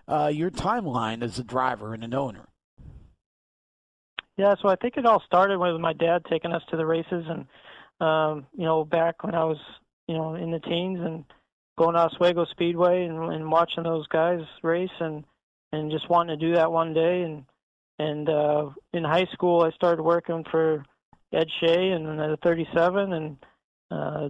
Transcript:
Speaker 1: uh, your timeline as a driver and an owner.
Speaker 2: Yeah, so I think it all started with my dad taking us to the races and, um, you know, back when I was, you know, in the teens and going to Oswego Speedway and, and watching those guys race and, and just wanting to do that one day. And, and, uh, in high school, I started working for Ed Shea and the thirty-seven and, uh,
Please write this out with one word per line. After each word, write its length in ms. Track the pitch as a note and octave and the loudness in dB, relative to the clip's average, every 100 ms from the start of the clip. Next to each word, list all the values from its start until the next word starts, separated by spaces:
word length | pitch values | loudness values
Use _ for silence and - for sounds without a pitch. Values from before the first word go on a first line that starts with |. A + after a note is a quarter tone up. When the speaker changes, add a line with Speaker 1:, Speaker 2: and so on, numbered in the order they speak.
| - | -4
Speaker 1:
uh, 240 | D3+ D3 | 0 0
your 180 | D3+ F3+ | 0 -2
timeline 720 | - A3+ A#3+ E3+ A#2+ A2 A2+ | -2 -2 -2 -2 -2 -4 -4
as 160 | A#2+ A#2+ | -6 -6
a 60 | |
driver 500 | A#2 B2+ B2+ A2 G#2+ | -4 0 0 -2 -8
and 100 | A2 | -10
an 100 | A#2 | -6
owner. 340 | C3 C3 G2 - _ _ - - - - _ _ _ _ _ _ _ _ _ _ - - - | -4 -4 -8 -20 _ _ -20 -20 -20 -20 _ _ _ _ _ _ _ _ _ _ -12 -8 2
Speaker 2:
Yeah, 160 | G3+ G3 | 2 4
so 80 | G3+ | 2
I 80 | F#3 | 2
think 220 | A#3+ C#4 | 0 2
it 80 | A#3 | 4
all 160 | G3+ | 4
started 340 | - F3+ G3 F#3+ | 4 4 4 2
with 220 | F3+ E3 | 0 0
my 140 | E3+ | -2
dad 320 | D#3 E3 F3 - | 0 2 2 0
taking 240 | D#3+ E3+ | -4 -2
us 100 | E3 - | -6 -4
to 80 | D#3+ | -2
the 80 | |
races 400 | D#3+ E3 D#3+ F3 D#3+ | 0 -2 -2 -6 -6
and, 200 | D3+ C3+ - - - - - D#3+ | -10 -12 -18 -20 -20 -18 -2 0
um, 400 | D#3 D#3 D3+ C#3 | 2 0 -2 -10
you 100 | B3 D#3+ | -4 0
know, 180 | D#3+ | 0
back 400 | D#3 E3 E3+ - | 0 0 0 -2
when 100 | F3 | -4
I 100 | E3+ | -2
was, 120 | D#3+ D3+ - - _ _ - | -2 -4 -10 -20 _ _ -8
you 60 | |
know, 200 | D#3+ D#3+ | -6 -6
in 160 | E3+ E3 | -6 -6
the 80 | E3 | -6
teens 420 | - E3+ F#3 F#3 | -4 -4 -4 -4
and 240 | E3+ D#3+ - _ _ _ _ - | -6 -8 -14 _ _ _ _ 0
going 160 | E3 | 2
to 60 | E3+ | 4
Oswego 440 | E3 - F3+ E3+ E3 | 2 4 2 2 -2
Speedway 540 | - E3+ E3+ F3 F3+ | -2 -2 2 2 2
and, 280 | F3 D#3+ E3 | 0 -4 -4
and 180 | D#3+ D#3 | -4 0
watching 340 | E3 E3+ - | 2 2 -2
those 220 | E3 D#3+ D3+ | -4 -4 -2
guys 320 | D#3+ E3+ F3 D#3 - | 0 2 0 -6 -6
race 280 | E3 E3+ F#3 - | -2 -2 -2 -6
and, 240 | E3 D3+ - _ _ _ _ | -6 -8 -14 _ _ _ _
and 180 | D#3 D3+ | -6 -4
just 200 | D#3 - | -4 2
wanting 280 | F3 E3+ D3+ | 2 2 -2
to 80 | E3 | 2
do 60 | |
that 160 | E3+ E3 | 2 2
one 220 | E3 E3 | 2 0
day. 300 | D#3+ E3 F3+ | 2 2 0
And, 240 | E3+ D3+ C3+ _ _ _ _ - | -4 -8 -16 _ _ _ _ -6
and, 300 | D3+ D3+ D3+ | -4 -2 0
uh, 420 | D3+ D3 D3+ D3 - - | 2 2 2 -2 -8 -8
in 120 | E3+ | -4
high 200 | D#3 E3 F#3 | 0 2 0
school, 300 | - F3+ E3+ | 0 2 4
I 80 | D#3+ | 2
started 320 | - F3 E3 | 2 0 2
working 420 | D#3+ E3+ - E3 D#3 | 2 0 0 -6 -2
for 340 | D#3+ D#3+ D3+ D3 _ _ _ _ | 0 2 0 -6 _ _ _ _
Ed 160 | D#3+ D#3+ - | -2 -2 0
Shea 340 | E3 E3+ F#3+ | 2 4 2
and 140 | E3+ D#3 | 0 -4
the 300 | D#3 D3+ D#3 | -4 -2 0
thirty-seven 720 | F3 E3 D#3+ E3 F3 G3 G3 | 0 0 0 2 2 2 0
and, 240 | E3 D3+ C#3 - _ _ _ - | -2 -6 -10 -20 _ _ _ -10
uh, 380 | D#3+ D3 D3+ | -6 -4 -4